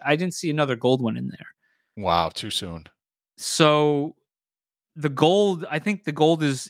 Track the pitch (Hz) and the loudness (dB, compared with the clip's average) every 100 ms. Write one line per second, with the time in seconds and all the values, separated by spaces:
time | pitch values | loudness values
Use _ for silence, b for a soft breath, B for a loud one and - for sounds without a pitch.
0 | 143 151 180 - 165 151 139 117 127 131 | -2 0 -2 -4 -4 -2 -2 0 0 2
1 | 117 120 64 - - - _ _ _ - | 0 -4 -8 -12 -18 -20 _ _ _ -6
2 | 92 85 80 - 107 - 90 82 - _ | 0 2 0 -4 -10 -8 -10 -12 -16 _
3 | _ _ _ - - - 156 151 147 147 | _ _ _ -14 -4 2 2 4 2 0
4 | 156 - _ _ _ _ _ _ _ 156 | -4 -10 _ _ _ _ _ _ _ -6
5 | 147 131 156 196 202 170 - 151 208 202 | -6 2 4 4 2 0 -4 -6 -4 -4
6 | - 147 156 165 147 131 | 0 4 6 6 2 -2